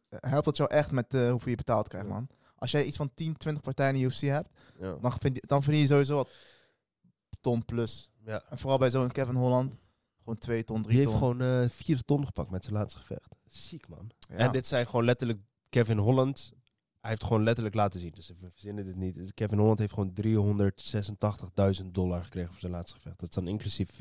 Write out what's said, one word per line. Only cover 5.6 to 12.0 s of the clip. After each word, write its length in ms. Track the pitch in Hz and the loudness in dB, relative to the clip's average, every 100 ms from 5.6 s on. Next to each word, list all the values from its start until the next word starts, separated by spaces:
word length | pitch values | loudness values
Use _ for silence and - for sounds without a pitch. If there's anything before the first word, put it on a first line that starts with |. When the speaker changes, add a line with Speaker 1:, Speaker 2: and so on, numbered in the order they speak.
Speaker 1:
verdien 180 | 139 151 | 4 4
je 60 | 139 | 6
sowieso 280 | 143 139 147 | 6 4 0
wat 140 | 127 - - _ _ _ _ _ _ _ _ - | -2 -8 -20 _ _ _ _ _ _ _ _ -6
ton 240 | 127 117 - | -2 -2 -2
plus. 460 | 120 117 - - _ 110 | -4 -4 -6 -16 _ -10
Speaker 2:
Ja. 180 | 107 - | -10 -10
Speaker 1:
En 80 | 135 | -10
vooral 180 | 131 135 | 0 2
bij 100 | 131 | 4
zo'n 220 | 131 123 | 2 0
Kevin 240 | 139 127 123 | -2 -2 2
Holland, 420 | 127 127 135 135 _ _ _ _ | 4 2 2 -6 _ _ _ _
gewoon 180 | - 110 | -10 -8
twee 260 | - 117 | -4 -4
ton, 180 | 110 110 | -2 -4
drie 160 | 104 120 | 2 4
Speaker 2:
Die 80 | 139 | 4
heeft 140 | 123 | 2
Speaker 1:
ton. 160 | 131 120 | 2 2
Speaker 2:
gewoon, 280 | 127 127 | 0 2
eh, 60 | 123 | 0
vier 320 | - - 139 | -2 -2 -2